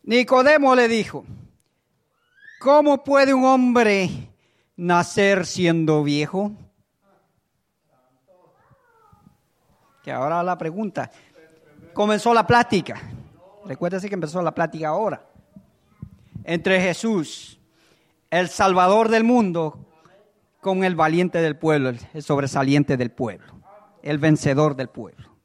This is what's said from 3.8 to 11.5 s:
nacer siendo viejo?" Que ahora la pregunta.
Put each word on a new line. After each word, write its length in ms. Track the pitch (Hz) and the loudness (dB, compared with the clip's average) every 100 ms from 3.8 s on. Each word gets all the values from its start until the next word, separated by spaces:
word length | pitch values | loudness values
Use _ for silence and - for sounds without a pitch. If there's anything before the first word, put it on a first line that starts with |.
| 220 196 185 - - _ _ _ _ - | 2 2 -2 -6 -16 _ _ _ _ -8
nacer 680 | 175 175 175 - 196 196 | 0 0 0 0 2 2
siendo 600 | 165 180 175 165 156 151 | -2 -2 0 2 2 0
viejo?" 480 | 147 147 147 185 208 208 - _ _ _ _ _ _ _ _ _ _ _ _ 131 127 135 _ _ _ _ 523 554 480 466 440 415 _ _ _ _ _ _ _ _ | 0 -2 -2 -4 -6 -10 -20 _ _ _ _ _ _ _ _ _ _ _ _ _ _ _ _ _ _ _ _ _ _ _ _ _ _ _ _ _ _ _ _ _
Que 80 | 143 | -12
ahora 300 | 127 139 170 | -6 -4 -4
la 120 | 180 175 | -4 -6
pregunta. 540 | 160 180 214 - 120 _ _ _ _ | -8 -8 -8 -8 -12 _ _ _ _